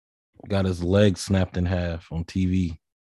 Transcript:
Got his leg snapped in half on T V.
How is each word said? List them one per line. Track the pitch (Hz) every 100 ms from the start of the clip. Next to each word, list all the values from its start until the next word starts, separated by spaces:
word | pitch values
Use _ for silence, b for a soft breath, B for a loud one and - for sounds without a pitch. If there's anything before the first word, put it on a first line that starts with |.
| _ _ _ - -
Got | 98
his | 95 87
leg | 87 98 104 90
snapped | - 95 92 90
in | 87
half | 90 87 85 -
on | 82
T | 85 92 92
V. | 92 85 78 _ _ _